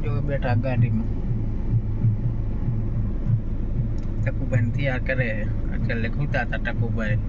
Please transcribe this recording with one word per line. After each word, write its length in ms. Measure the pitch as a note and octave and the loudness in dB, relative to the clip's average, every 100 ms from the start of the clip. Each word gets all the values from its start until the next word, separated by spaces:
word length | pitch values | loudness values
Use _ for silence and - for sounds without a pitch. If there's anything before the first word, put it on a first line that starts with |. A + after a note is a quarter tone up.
જો 180 | - C#3+ | 0 0
બેઠા 340 | C#3+ C#3 C3 G#2+ | 0 0 2 2
ગાડીમાં. 540 | C3 B2 A#2 A2 A2+ - - A2+ G#2+ G#2 - - G#2+ G#2+ A2+ - - - - - - A2 G#2 - - - - - - - - - - - - - - | 2 2 2 2 0 0 0 0 0 0 0 0 0 2 2 2 0 0 -2 0 0 0 0 0 0 0 0 0 0 -2 -2 0 0 -2 -2 -2 -2
ટકુભાઈ 400 | - C3+ A#2+ A#2 | -2 0 2 2
ને 60 | |
તૈયાર 280 | A#2 C#3+ B2+ | 0 0 0
કરે. 280 | A2+ B2+ A#2+ G#2+ G#2 G#2 A2 | 0 0 0 0 0 0 0
અત્યારે 280 | - A2+ A#2 | 0 0 0
લગતા 420 | A2+ C3 C#3+ C3+ A2+ | 0 0 0 0 0
હતા 140 | A2+ | -2
ટકુભાઈ. 600 | A#2 A2 A2 A2 G#2+ A2 | -2 0 0 0 0 0